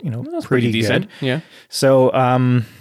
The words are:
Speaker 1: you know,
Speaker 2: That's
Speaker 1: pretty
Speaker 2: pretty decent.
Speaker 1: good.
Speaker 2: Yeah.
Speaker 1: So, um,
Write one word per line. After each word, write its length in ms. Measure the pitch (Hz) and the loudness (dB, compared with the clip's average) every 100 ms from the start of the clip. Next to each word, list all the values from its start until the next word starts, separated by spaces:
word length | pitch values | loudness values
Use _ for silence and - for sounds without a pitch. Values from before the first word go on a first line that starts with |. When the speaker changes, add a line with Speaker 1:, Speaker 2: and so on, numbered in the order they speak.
Speaker 1:
you 80 | 170 | -8
know, 120 | 117 | -8
Speaker 2:
That's 220 | 285 339 | -8 -10
Speaker 1:
pretty 220 | - 127 117 | -2 0 0
Speaker 2:
pretty 60 | 110 | 0
decent. 260 | 107 127 196 - | 0 -2 -4 -6
Speaker 1:
good. 60 | 135 | -4
Speaker 2:
Yeah. 140 | 143 - - _ | -4 -8 -20 _
Speaker 1:
So, 420 | - 135 135 127 | 0 4 4 4
um, 540 | 131 127 127 127 123 107 - | 2 2 2 2 0 -2 -10